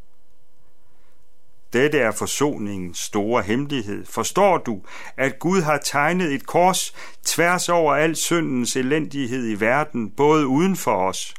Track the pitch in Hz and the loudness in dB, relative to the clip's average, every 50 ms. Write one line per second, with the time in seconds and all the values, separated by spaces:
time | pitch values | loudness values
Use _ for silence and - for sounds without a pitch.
0 | - - - - - - - - - - - - - - - - - - - - | -12 -12 -12 -12 -12 -12 -12 -12 -12 -12 -12 -12 -12 -12 -12 -12 -12 -12 -12 -12
1 | - - - - - - - - - - - - - - - 117 139 151 151 143 | -12 -12 -12 -12 -12 -12 -12 -12 -12 -12 -12 -12 -10 -2 2 2 4 4 4 4
2 | 120 110 101 - 104 95 - - 143 147 123 - 107 101 101 95 90 87 - - | 2 2 2 0 -4 -4 0 0 0 0 0 -2 -6 -6 -6 -6 -8 -8 -8 -8
3 | - - - 107 101 110 120 120 98 95 110 131 143 143 147 127 101 104 101 95 | -8 -4 -2 -2 0 2 2 0 2 2 0 0 0 -2 -4 -4 -4 -4 -6 -8
4 | 90 - - 113 110 - - 180 202 202 175 151 135 123 110 95 - - - - | -8 -6 -4 -4 -4 0 2 4 4 4 4 2 0 -4 -6 -6 -8 -12 -12 -14
5 | - - - - 131 135 127 - - 165 190 190 160 151 151 143 - - - 143 | -14 -10 -4 -2 -2 -2 -2 -2 -2 0 2 2 2 2 0 0 0 -2 0 2
6 | 143 156 175 185 180 151 139 123 - - - 160 180 185 185 - - - - - | 2 2 2 2 0 0 -2 -2 -4 0 2 4 4 4 4 2 -2 -6 -8 -10
7 | - - - - - - - 151 165 175 180 175 175 - 170 170 160 147 139 143 | -12 -12 -12 -6 -4 -2 2 2 4 4 4 2 2 2 2 4 4 4 4 4
8 | 156 165 156 - - - 175 170 160 147 131 123 120 113 - 131 127 127 151 160 | 4 2 2 0 0 0 2 2 2 0 0 0 0 0 0 0 2 2 2 0
9 | 147 - - 139 135 110 127 135 120 113 107 98 110 110 127 147 151 151 - 123 | 0 -2 -4 -4 -4 -2 -2 -2 -2 -2 0 2 2 2 4 2 0 -2 -2 -4
10 | 110 98 - - 143 147 156 156 147 131 131 147 180 190 190 - - 127 110 95 | -4 -4 0 4 4 6 6 6 4 4 4 4 4 2 2 0 2 2 2 2
11 | 92 95 92 - - - - | 2 0 0 -2 -8 -10 -10